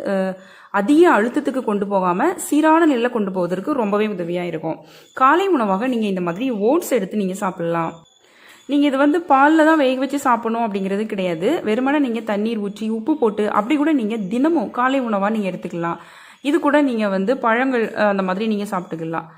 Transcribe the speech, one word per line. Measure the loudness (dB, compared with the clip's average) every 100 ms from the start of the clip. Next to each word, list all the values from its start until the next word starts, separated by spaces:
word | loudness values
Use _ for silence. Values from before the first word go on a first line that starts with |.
| -4
அஹ், | -2 -2 -6 -14 -20 -6
அதிக | -2 2 6 6
அழுத்தத்துக்கு | 6 2 -2 -2 -2
கொண்டு | -2 -2 0
போகாம | 0 0 0 0 -2
சீரான | 0 2 4 6 4
நிலையில | 4 0
கொண்டு | -2 -2
போவதற்கு | -2 -2 -2 -2
ரொம்பவே | -2 0 0 0
உதவியா | -4 -4 -4
இருக்கும். | -4 -6 -6 -8 -12 -20 -14
காலை | 2 4 4 4
உணவாக | 2 2 0 0
நீங்க | -2 -2
இந்த | -2
மாதிரி | -2 -2 -4
ஓட்ஸ் | 0 2 0 0
எடுத்து | -2 -2 -2
நீங்க | -4
சாப்பிடலாம். | -4 -6 -4 -2 -2 -4 -8 -18 _ _ _ -20 -20 -4
நீங்க | 0 2
இது | 2
வந்து | 2 2
பால்ல | 2 4 6 6
தான் | 6 4
வேக | 2 0
வச்சு | -2 -2
சாப்பிடணும் | 0 0 0 -2
அப்படிங்கிறது | -2 -2 -2 -2 -4
கிடையாது. | -4 -4 -2 0 0
வெறுமனே | 0 -2 0 0
நீங்க | 0 -2
தண்ணீர் | -4 -2 -2 -4
ஊற்றி | -6 -6 -6
உப்பு | -4 -2 0
போட்டு | 0 0 -2
அப்படி | -2 0 0
கூட | 2
நீங்க | 0 0 -4
தினமும் | -4 0 2 0 -2
காலை | -2 -2 0
உணவா | -2 -2 -2
நீங்க | -2 -4
எடுத்துக்கலாம். | -6 -8 -6 -6 -6 -12 -20 -20 -8
இது | -2 0
கூட | 2 2
நீங்க | 2 0 0
வந்து | 0 0 0
பழங்கள், | 0 0 0 0 -2
அஹ், | 0 0
அந்த | 0
மாதிரி | -2 -2 -2
நீங்க | -2
சாப்பிட்டுக்கலாம். | -4 -6 -6 -8 -6 -8 -10